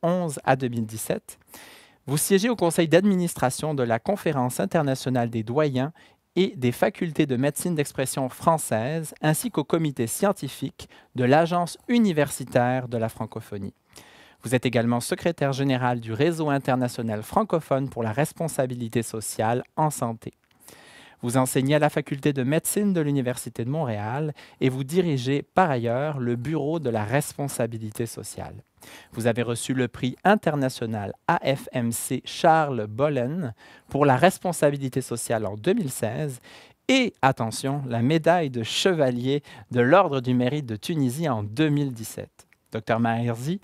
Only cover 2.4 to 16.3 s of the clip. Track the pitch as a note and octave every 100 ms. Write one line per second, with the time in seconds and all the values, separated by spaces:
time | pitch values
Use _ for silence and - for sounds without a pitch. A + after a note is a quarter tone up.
2.4 | A3+ A#3 E3+ D#3+ E3 E3 G3+ F#3 E3+ -
3.4 | B2+ - D3+ D3 A#2+ A2+ - G3 - C#3+
4.4 | B2+ - F#3+ E3+ C#3+ C3 - B2+ A#2+ A#2
5.4 | A2 B2+ D3+ B2+ C#3 - - _ _ -
6.4 | F#3+ - B2 - A3+ - F3 D3 D3+ B2
7.4 | C#3 - F3+ D#3+ C#3+ - C3 - C3 -
8.4 | - E3 - A2 A#2+ D#3+ D#3 - D3+ D#3
9.4 | B3 - D3 E3+ D#3 C#3 A2+ - G3 G3
10.4 | C#3 - C3+ - - - _ - B2 D3
11.4 | E3 F3 F3 - - A#3+ G#3+ D#3 C#3 -
12.4 | B2 C3 B2 B2+ A#2+ A#2 A2+ - A2 -
13.4 | - G#2 G2 - _ - - - - _
14.4 | A2+ B2+ B2+ A#2+ A#2 A#2+ - F3+ F3 E3
15.4 | C#3+ C3 C#3 B2+ B2+ B2 A2+ A2+ D3+